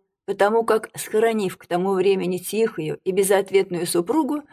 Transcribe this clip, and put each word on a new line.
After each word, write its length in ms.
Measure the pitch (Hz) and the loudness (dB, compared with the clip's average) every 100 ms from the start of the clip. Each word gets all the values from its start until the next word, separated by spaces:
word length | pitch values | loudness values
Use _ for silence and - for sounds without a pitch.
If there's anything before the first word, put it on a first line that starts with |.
| _ _ - | _ _ -6
потому 400 | 196 196 226 226 | 2 2 4 2
как, 240 | 233 - - | 0 -2 -12
схоронив 640 | - 214 226 220 190 - | -4 0 2 2 -2 -6
к 80 | - | -4
тому 280 | 175 185 | -2 0
времени 460 | 190 185 190 180 180 | 2 2 2 0 -4
тихую 600 | 175 208 226 - 156 - - | -4 -2 -2 -2 -6 -6 -2
и 60 | |
безответную 760 | 185 190 196 196 196 190 175 170 | 0 2 2 2 0 0 -2 -2
супругу, 540 | - 175 294 269 294 - | -2 0 0 0 -4 -8